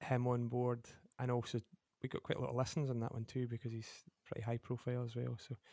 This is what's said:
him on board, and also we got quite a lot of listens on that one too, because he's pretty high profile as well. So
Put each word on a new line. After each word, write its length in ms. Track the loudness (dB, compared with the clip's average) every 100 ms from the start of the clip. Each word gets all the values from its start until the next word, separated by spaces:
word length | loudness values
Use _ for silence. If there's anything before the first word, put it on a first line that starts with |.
him 260 | 0 4 4
on 220 | 4 2
board, 360 | 2 2 2 -4 -18 -16 -4
and 120 | 2
also 300 | 2 2 -2 -4 -14 _ _
we 60 | -4
got 140 | -2
quite 140 | 0 0
a 40 |
lot 80 | 2
of 80 | 2
listens 320 | 2 2 2
on 100 | 2
that 140 | 0
one 100 | -2
too, 240 | -2 -2 -2
because 240 | -2 -4
he's 180 | -6 -8 -14 -20 _ -8
pretty 180 | -4
high 140 | -2 -2
profile 460 | -2 -4 0 -2 -2
as 100 | -2
well. 220 | -2 -4
So 160 | -6 -10 -12